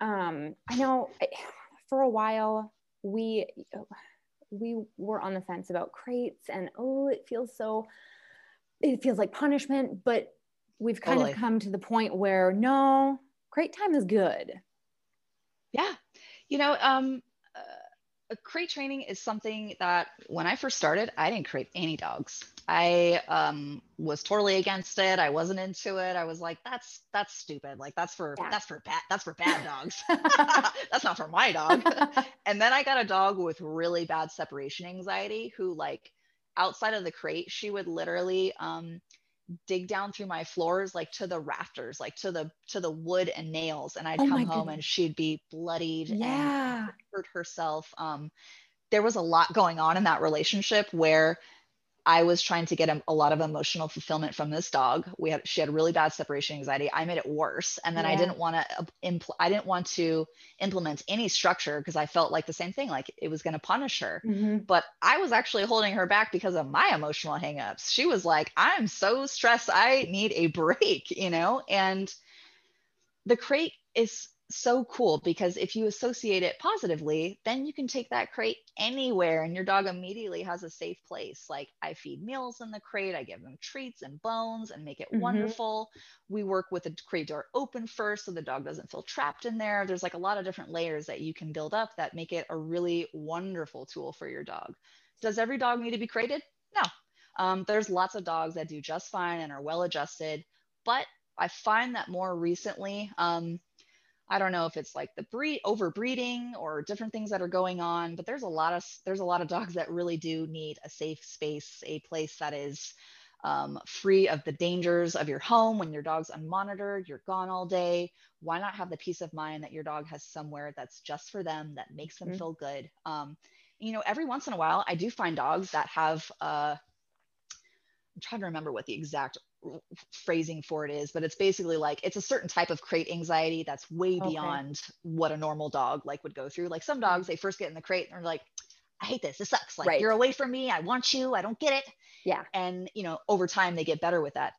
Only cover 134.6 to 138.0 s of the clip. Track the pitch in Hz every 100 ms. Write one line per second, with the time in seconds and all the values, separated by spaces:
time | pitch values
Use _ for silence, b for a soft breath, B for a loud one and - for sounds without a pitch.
134.6 | 139 147 - - 170 160 160 156 156 151
135.6 | 151 139 123 147 135 147 151 123 135 -
136.6 | 175 160 - 285 214 180 185 165 196 190
137.6 | 175 160 - 185